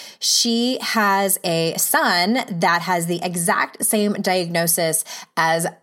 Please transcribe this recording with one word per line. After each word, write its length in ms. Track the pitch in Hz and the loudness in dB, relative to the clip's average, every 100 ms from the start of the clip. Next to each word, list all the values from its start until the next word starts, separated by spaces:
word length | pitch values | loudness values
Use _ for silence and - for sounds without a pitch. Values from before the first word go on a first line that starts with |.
| - - | -20 -6
she 640 | - - 240 233 247 254 | 0 0 2 0 0 -2
has 560 | - 226 202 196 196 196 | -2 0 2 2 2 -2
a 320 | 175 165 165 - | -2 0 0 -2
son 640 | - 302 269 175 180 247 - | 0 2 2 2 2 0 -2
that 320 | 170 185 175 | 0 2 2
has 240 | 170 175 170 | 0 -2 0
the 160 | 175 | -4
exact 640 | 185 175 170 190 - - 208 | -4 -2 0 0 -2 -4 -2
same 280 | 214 208 | 2 0
diagnosis 920 | 202 190 185 170 170 170 175 160 160 - - - - | 0 0 0 0 0 0 0 0 -2 -6 -14 -6 0
as 300 | 160 165 175 - | 2 2 -2 -4